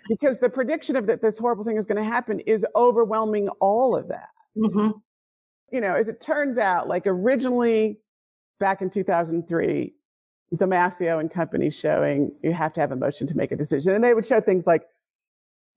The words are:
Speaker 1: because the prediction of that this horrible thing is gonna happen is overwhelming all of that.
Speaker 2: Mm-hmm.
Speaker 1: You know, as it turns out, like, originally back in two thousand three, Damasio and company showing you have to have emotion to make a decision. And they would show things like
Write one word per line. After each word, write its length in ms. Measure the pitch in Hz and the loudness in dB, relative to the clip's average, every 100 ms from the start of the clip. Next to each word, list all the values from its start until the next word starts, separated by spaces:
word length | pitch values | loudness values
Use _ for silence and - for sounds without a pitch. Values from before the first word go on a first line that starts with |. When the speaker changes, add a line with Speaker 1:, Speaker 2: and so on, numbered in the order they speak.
| - | -4
Speaker 1:
because 300 | 214 285 254 | 0 0 2
the 100 | 247 | 0
prediction 480 | 262 240 320 - 262 | 0 -2 -2 -2 -2
of 100 | 202 | 0
that 140 | 165 | 0
this 160 | 220 214 | 0 0
horrible 260 | 240 202 | -2 -2
thing 140 | 214 220 | -2 -4
is 80 | 202 | -2
gonna 180 | 208 | -2
happen 380 | 214 233 240 208 | -2 -4 -4 -4
is 240 | - 220 190 - | 0 0 0 2
overwhelming 720 | 240 233 220 220 220 214 202 - | 4 4 2 0 0 0 -2 0
all 340 | 196 214 254 190 | 0 2 2 0
of 140 | 175 | -4
that. 180 | - - _ _ 214 | -10 -12 _ _ -2
Speaker 2:
Mm-hmm. 340 | 220 185 214 214 _ _ _ _ _ _ _ | 0 2 0 -2 _ _ _ _ _ _ _
Speaker 1:
You 80 | 254 | -4
know, 120 | 214 | 0
as 160 | - 220 | 0 0
it 100 | - | -4
turns 380 | - 294 285 240 | -4 -2 0 0
out, 300 | 202 175 - | 0 0 0
like, 140 | 180 202 | -2 0
originally 920 | 180 208 262 254 247 233 220 214 214 _ _ _ _ _ - | 0 2 2 0 0 2 2 0 -4 _ _ _ _ _ -4
back 220 | 196 190 | -2 -2
in 80 | 185 | -4
two 160 | 202 185 | -2 0
thousand 420 | 170 165 165 165 | 0 0 -2 -2
three, 460 | 165 165 147 127 - _ _ _ _ _ | -2 0 -2 -4 -10 _ _ _ _ _
Damasio 680 | 165 190 185 175 - 170 160 | -2 2 2 2 0 -2 -2
and 100 | 160 | -2
company 380 | 180 165 165 147 | -4 -4 -2 -2
showing 640 | - 151 151 147 143 143 - | -2 -2 0 0 0 -2 -2
you 80 | 151 | -4
have 220 | 170 156 | -2 -2
to 80 | 165 | -2
have 100 | 147 | -2
emotion 340 | 131 131 - 143 | -2 -4 -4 -4
to 100 | - | -2
make 160 | - | -4
a 20 | 139 | -4
decision. 380 | 151 139 160 | -4 -2 0
And 100 | 202 | 2
they 100 | 240 | 4
would 120 | 226 226 | 2 2
show 160 | 226 | 2
things 260 | 208 185 175 | 2 2 2
like 160 | 160 - _ _ _ _ _ _ _ _ | 2 0 _ _ _ _ _ _ _ _